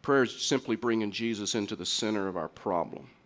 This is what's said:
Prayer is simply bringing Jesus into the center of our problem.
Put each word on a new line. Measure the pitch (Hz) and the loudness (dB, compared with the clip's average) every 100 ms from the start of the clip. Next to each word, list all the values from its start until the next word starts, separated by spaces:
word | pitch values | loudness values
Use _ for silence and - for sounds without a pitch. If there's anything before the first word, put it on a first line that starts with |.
Prayer | - 139 | 4 4
is | 117 - | 4 0
simply | - 135 127 113 | 0 0 2 0
bringing | 120 113 104 | 2 2 0
Jesus | 95 117 107 98 | -2 -2 -2 -2
into | 113 104 107 | -2 -2 -4
the | 90 | -2
center | - 107 107 95 | -2 0 0 0
of | 90 | -2
our | 78 | -6
problem. | - 107 87 78 - - - | -4 0 0 0 -6 -14 -20